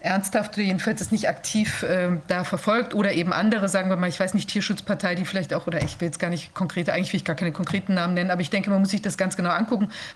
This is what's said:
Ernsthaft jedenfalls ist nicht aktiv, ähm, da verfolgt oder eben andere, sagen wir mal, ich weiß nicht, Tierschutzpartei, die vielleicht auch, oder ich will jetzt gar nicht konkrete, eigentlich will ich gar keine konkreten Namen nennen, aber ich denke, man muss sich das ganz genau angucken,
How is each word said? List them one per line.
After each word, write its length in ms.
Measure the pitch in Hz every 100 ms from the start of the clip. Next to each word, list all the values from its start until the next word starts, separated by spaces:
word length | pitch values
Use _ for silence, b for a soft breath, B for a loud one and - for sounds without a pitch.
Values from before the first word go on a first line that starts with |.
Ernsthaft 560 | - 190 196 220 214 -
jedenfalls 420 | 202 185 - 220
ist 120 | -
nicht 160 | 214 214
aktiv, 580 | - - 214 214 - -
ähm, 320 | 185 180 170 -
da 160 | 180
verfolgt 520 | 180 185 - 226 240
oder 180 | 190 196
eben 200 | 170 175
andere, 360 | - 214 220 196
sagen 200 | 190 185
wir 80 | 185
mal, 120 | 180
ich 100 | -
weiß 160 | 190
nicht, 160 | 196 -
Tierschutzpartei, 640 | 208 190 202 - 202 190
die 100 | 175
vielleicht 300 | 170 190 151
auch, 140 | 151 -
oder 120 | 165
ich 180 | 151 -
will 60 | 170
jetzt 120 | -
gar 120 | 175
nicht 220 | 175 -
konkrete, 400 | - 180 - 175
eigentlich 200 | - 185
will 60 | 190
ich 60 |
gar 120 | - 156
keine 160 | 175
konkreten 420 | 156 180 202 196
Namen 200 | 185 175
nennen, 180 | 175 185
aber 80 | 180
ich 100 | 180
denke, 200 | 196 190
man 100 | 196
muss 100 | 190
sich 120 | 208
das 140 | 202 -
ganz 200 | 185 -
genau 140 | 175
angucken, 380 | 175 220 226 208 B B